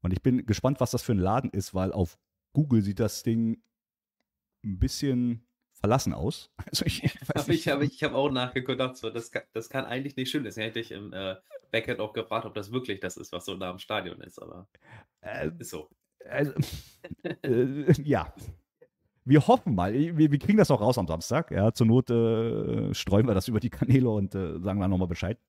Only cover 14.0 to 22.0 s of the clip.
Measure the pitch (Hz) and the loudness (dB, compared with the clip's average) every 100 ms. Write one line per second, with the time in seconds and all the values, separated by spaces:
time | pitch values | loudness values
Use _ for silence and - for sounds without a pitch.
14 | 90 - - - - 90 98 _ - 113 | -6 -12 -18 -18 -18 -18 -20 _ -20 -20
15 | _ _ 87 104 156 170 - 85 76 _ | _ _ -12 -6 -6 -6 -12 -12 -14 _
16 | _ _ - 127 147 143 - - - _ | _ _ -10 -2 -2 -2 -6 -6 -16 _
17 | 180 - 175 - 147 120 127 143 147 156 | -18 -12 -10 -8 0 2 2 0 4 4
18 | 147 123 73 - - - _ _ _ _ | 4 0 -2 -12 -18 -18 _ _ _ _
19 | _ _ - 147 - 247 - 104 90 120 | _ _ 6 6 8 4 4 0 2 0
20 | 160 165 156 143 - 208 160 131 107 120 | 0 4 4 4 4 4 6 4 4 2
21 | 87 80 - 131 165 - 104 - 113 120 | 0 -2 0 -2 0 2 2 4 6 6